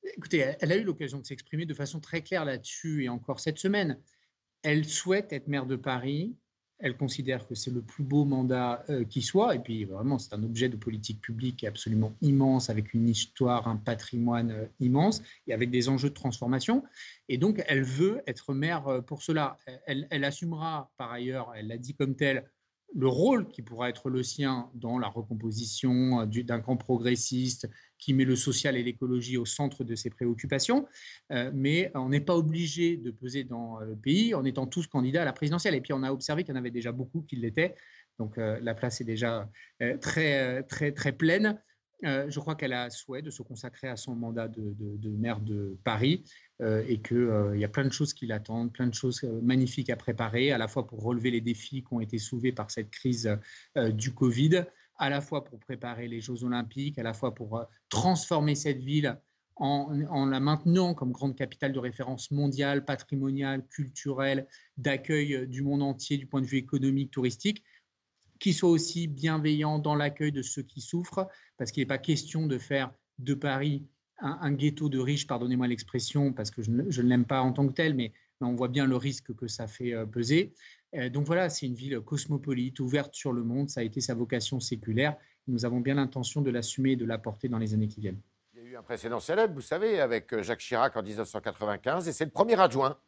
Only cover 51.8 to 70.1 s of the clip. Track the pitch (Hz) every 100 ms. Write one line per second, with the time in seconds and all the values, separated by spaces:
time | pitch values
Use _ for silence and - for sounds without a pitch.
51.8 | 127 120 110 117 104 123 123 123 104 -
52.8 | 107 - 131 120 113 104 - - - -
53.8 | 113 110 120 - 131 117 151 180 175 _
54.8 | _ _ 143 143 143 151 135 117 _ 123
55.8 | 123 117 120 117 113 120 123 123 113 135
56.8 | 139 147 117 110 131 113 110 110 117 _
57.8 | _ 101 170 175 - 170 147 143 151 131
58.8 | 127 151 143 117 _ _ _ - 139 143
59.8 | 143 143 147 156 135 131 139 151 170 175
60.8 | 180 165 127 123 139 131 131 - 139 135
61.8 | 123 117 127 131 - 143 143 135 139 143
62.8 | 139 135 - 143 135 135 139 135 131 -
63.8 | 135 - 143 131 135 135 135 - _ -
64.8 | 135 139 139 156 147 135 127 127 139 143
65.8 | 139 135 - 139 135 139 131 135 127 139
66.8 | 131 135 139 - 127 113 202 214 _ _
67.8 | _ _ _ _ _ _ 202 160 180 165
68.8 | 165 170 165 139 160 156 151 151 151 156
69.8 | 151 147 147